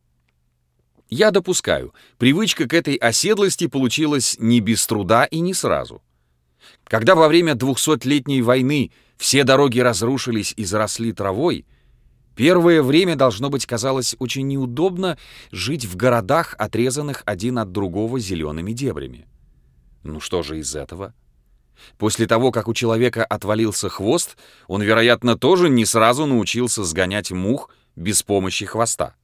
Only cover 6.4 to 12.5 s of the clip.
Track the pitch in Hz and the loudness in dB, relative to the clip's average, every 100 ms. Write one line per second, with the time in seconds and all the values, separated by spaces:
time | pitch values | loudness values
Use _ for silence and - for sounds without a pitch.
6.4 | _ _ - _ - 110 117 180 156 165 | _ _ -20 _ -4 0 4 6 6 6
7.4 | 170 135 131 127 - 151 127 147 135 139 | 4 0 -2 0 0 0 0 -2 0 0
8.4 | 117 127 127 147 101 - _ - - 135 | 2 2 2 0 -2 -8 _ -8 0 2
9.4 | 131 135 143 120 123 110 117 135 127 113 | 4 6 4 4 2 2 -2 -2 -2 -4
10.4 | 98 - 101 104 107 - 113 95 98 95 | -4 -6 -4 -2 -2 -2 -6 -4 -4 -2
11.4 | 170 98 - _ _ _ _ _ _ - | -2 -2 -8 _ _ _ _ _ _ 0
12.4 | 131 | 4